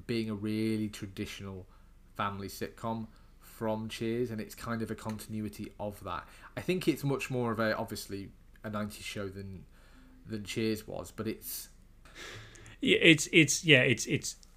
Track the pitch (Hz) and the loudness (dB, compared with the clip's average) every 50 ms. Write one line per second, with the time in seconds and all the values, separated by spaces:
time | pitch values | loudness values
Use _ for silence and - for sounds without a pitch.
0 | - - 120 117 110 110 110 101 101 107 107 110 110 110 110 107 107 104 104 - | -4 -2 0 0 0 0 -2 -2 -2 0 0 2 2 2 2 2 0 -2 -4 -6
1 | 110 98 98 - 104 - - - 101 98 95 92 90 - - - - - - - | -10 -10 -6 -6 -6 -6 -6 -10 -10 -10 -10 -10 -12 -14 -20 -20 -20 -20 -20 -20
2 | - - - - 107 101 98 98 98 92 - - 110 - - - - 113 113 113 | -20 -18 -4 -2 -2 -2 -2 -4 -8 -8 -6 -6 -6 -8 -6 -6 -4 -4 -4 -4
3 | 110 113 - - - - - - - - - - 113 110 110 107 110 110 - - | -6 -10 -14 -20 -20 -20 -20 -20 -20 -20 -10 -4 -2 0 0 0 -2 -6 -4 -2
4 | 117 113 113 120 127 117 113 107 107 - - - - 120 117 113 110 107 110 - | -2 0 0 0 0 -2 -2 -6 -6 -8 -10 -10 -6 -4 -2 -2 -2 -4 -4 -6
5 | - 113 110 104 - - 110 107 107 104 101 - 104 - - - 101 104 98 - | -4 -6 -6 -6 -8 -6 -6 -4 -4 -4 -6 -8 -10 -10 -8 -6 -6 -6 -6 -6
6 | 104 95 87 76 - - - - - - - - - - 180 185 - 175 143 - | -8 -6 -6 -6 -8 -10 -18 -20 -20 -10 -8 -6 -2 0 0 2 4 2 2 2
7 | 143 143 135 127 - - 131 123 123 117 110 107 113 110 107 - 113 107 107 98 | 2 0 0 0 0 -2 0 0 2 0 2 2 2 2 2 0 -2 -4 -6 -8
8 | - - 101 98 98 95 - - - - - - - 110 104 104 107 104 - - | -8 -8 -8 -8 -8 -10 -14 -20 -20 -20 -20 -12 -10 -6 -4 -4 -4 -4 -6 -8
9 | - - - 110 101 98 92 98 98 98 95 90 - - - - - - - - | -10 -8 -6 -4 -6 -6 -6 -8 -10 -10 -10 -12 -14 -16 -20 -20 -20 -20 -20 -20
10 | - - - - - - 110 107 104 92 - 123 113 110 110 104 - - 95 - | -20 -20 -20 -20 -10 -8 -8 -6 -6 -4 -2 0 2 2 2 0 -2 -8 -8 -8
11 | 87 - - - 107 110 - - - - - - - - - - - - - - | -8 -10 -8 -4 -4 -4 -4 -4 -8 -10 -10 -10 -10 -14 -18 -20 -20 -20 -20 -20
12 | - - - - - - - - - - - - - - - - - - 214 - | -20 -20 -18 -14 -14 -14 -14 -14 -16 -16 -18 -20 -18 -20 -10 0 4 4 6 8
13 | - 170 160 151 - - - 175 156 131 - - - 165 147 127 131 143 120 - | 10 10 10 8 6 6 8 8 8 8 4 0 6 8 8 8 10 6 4 2
14 | - - 151 123 - - - - - - - | 2 0 0 0 0 -4 -10 -10 -18 -20 -20